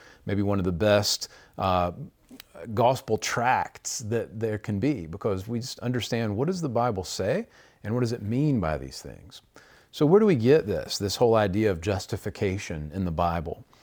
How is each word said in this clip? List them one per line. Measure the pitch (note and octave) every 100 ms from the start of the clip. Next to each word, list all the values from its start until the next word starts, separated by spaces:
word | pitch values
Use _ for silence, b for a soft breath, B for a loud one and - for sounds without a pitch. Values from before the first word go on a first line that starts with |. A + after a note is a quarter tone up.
| b b -
maybe | G2+
one | G2+ G2+
of | F#2
the |
best, | E2+ G#2+ G#2 G#2 - - b b b
uh, | F#2+ F2+ F2 F2+ D3+ - _ - - - E2
gospel | G#2+ A#2+ C3+ - G#2+
tracts | - - A#2+ A#2 F2 - - -
that | G#2+ A2+ G2 A2
there | A2+ G#2+
can | - G2+
be, | B2+ C3+ D#2+
because | F2+ A2+ F#2+ G2+
we | A#2+
just | A#2+ -
understand, | B2 B2 - A#2 A2 G2+
what | D3
does | F#3+
the | D#3
Bible | A#2 B2 G2
say | F2+ - F#2+ D#3+ A#3 b b b
and | G2+
what | A#2+
does | A#2+
it | A#2+
mean | G#2 A#2+ D3+ C3
by | E2 D2
these | C2 -
things? | C#2+ G1+ F2 - _ - b b b
So | - D3
where | G3
do | A3
we | D3
get | A2+ D#3 G#2
this, | E2+ - -
this | G2 -
whole | A#2+ A2+
idea | G#2 F#2+ G#2+
of | F2
justification | F#2 G2 - G2+ G#2 - G2+ F#2+ - D#2+ D2+
in | F2 F#2
the |
Bible? | D#2+ E2+ E2+ D#2+ - - b